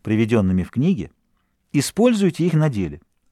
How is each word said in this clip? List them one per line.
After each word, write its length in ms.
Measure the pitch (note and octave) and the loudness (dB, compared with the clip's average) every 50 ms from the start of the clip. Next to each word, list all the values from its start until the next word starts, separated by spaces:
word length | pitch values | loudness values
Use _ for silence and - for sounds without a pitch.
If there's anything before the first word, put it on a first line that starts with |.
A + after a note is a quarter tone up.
приведёнными 600 | - - A2 G#2+ A#2 G#2+ A#2+ A2 F#2+ F#2 F#2 F#2 | -6 -2 0 0 0 2 2 2 2 2 0 0
в 80 | E2 - | -2 -4
книге, 400 | - A#2 C#3+ F#3 F#3 A#2+ D2+ - _ _ _ _ _ _ _ _ _ _ _ _ | -4 -2 0 0 0 -2 -6 -12 _ _ _ _ _ _ _ _ _ _ _ _
используйте 720 | - C#3+ B2+ - - F#3+ A#3 B3+ A#3 G3+ G3 F3 - - E3 | -2 -2 -2 -2 0 2 2 2 2 2 0 0 0 0 -2
их 80 | F3+ D#3+ | 0 2
на 140 | D3+ D#3 D#3 | 2 0 0
деле. 320 | A#2 G2+ F2+ D2+ D2 - _ _ _ _ _ _ | -2 -2 -6 -6 -8 -12 _ _ _ _ _ _